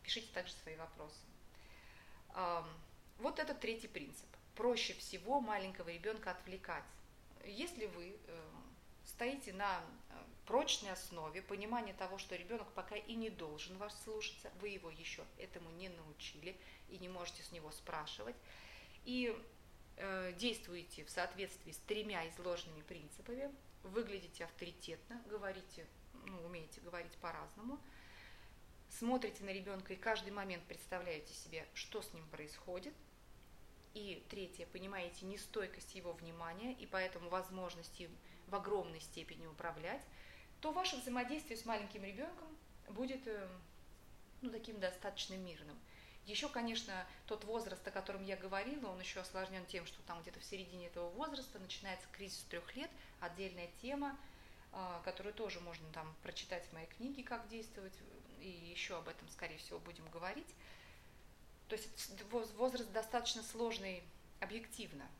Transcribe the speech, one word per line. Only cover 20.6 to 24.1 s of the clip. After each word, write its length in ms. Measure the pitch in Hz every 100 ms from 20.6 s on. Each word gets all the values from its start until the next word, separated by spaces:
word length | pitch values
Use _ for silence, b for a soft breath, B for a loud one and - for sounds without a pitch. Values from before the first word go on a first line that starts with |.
| - 175 165 -
в 60 | 151
соответствии 640 | - 180 180 185 - -
с 60 | 160 -
тремя 400 | 214 214 190 165
изложенными 520 | 165 175 175 170 156
принципами, 680 | 151 175 151 - 196 240 277 269 - -
выглядите 640 | 190 196 226